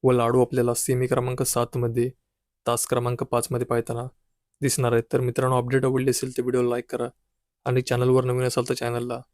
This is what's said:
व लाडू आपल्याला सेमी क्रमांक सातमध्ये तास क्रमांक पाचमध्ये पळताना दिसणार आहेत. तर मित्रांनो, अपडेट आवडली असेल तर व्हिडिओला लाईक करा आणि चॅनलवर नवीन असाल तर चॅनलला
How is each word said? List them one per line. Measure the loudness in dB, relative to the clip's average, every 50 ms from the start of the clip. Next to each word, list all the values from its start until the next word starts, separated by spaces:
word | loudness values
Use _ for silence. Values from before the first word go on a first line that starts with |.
| 4
व | 4
लाडू | 4 4 4 4 4 4
आपल्याला | 4 4 2 0 0 0 0
सेमी | -2 -2 -2 0 0 0
क्रमांक | 0 0 0 0 -2 -2 -2
सातमध्ये | -2 -2 0 -2 -2 -2 -2 -2 -2 -2 0 0 -2 -2 -4 _ _ _ _ _ _ _ _ _ _
तास | -2 -2 -2 0
क्रमांक | -2 -2 -2 0 -2 -4 -4
पाचमध्ये | -4 -2 -2 -2 -2 -2 -2 -4 -2
पळताना | 0 0 -2 -2 -2 -6 -6 -8 -10 _ _ _ _ _ _ _ _ _ _
दिसणार | -2 -2 0 0 0 2
आहेत. | 2 0 0 _
तर | -2 0
मित्रांनो, | 0 0 0 0 0 2 2 0
अपडेट | 0 0 0 0 2
आवडली | 2 0 2 2 0
असेल | 0 0 -2 -4 -4
तर | -2
व्हिडिओला | -2 0 2 2 2 2
लाईक | 0 -2 -4 _
करा | -6 -6 -6 -6 _ _ _ _ _ _ _ _ _ _ _
आणि | 0 0 0
चॅनलवर | 0 0 0 2 4 4 4 4 4
नवीन | 2 -2 0 0
असाल | 0 0 -2 -2 -2
तर | -4
चॅनलला | -4 -2 -4 -4 -4 -4 -6 -8 -10 -12 _